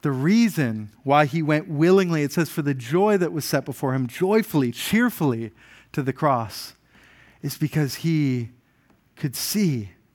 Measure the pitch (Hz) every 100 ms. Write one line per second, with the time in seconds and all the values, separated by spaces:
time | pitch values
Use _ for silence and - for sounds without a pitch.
0 | 156 131 147 220 233 165 131 110 104 _
1 | 135 147 151 160 151 151 156 147 170 190
2 | 185 165 143 180 156 - 143 135 117 165
3 | 208 208 170 156 - 143 131 131 139 131
4 | 123 - 185 220 - 151 127 - - 214
5 | 240 - 151 113 113 _ - - _ -
6 | 131 131 156 127 107 - - _ _ _
7 | _ _ - _ 175 - 156 156 143 -
8 | 165 156 143 123 113 _ _ _ _ _
9 | _ _ 147 - - 214 190 127 98 -
10 | _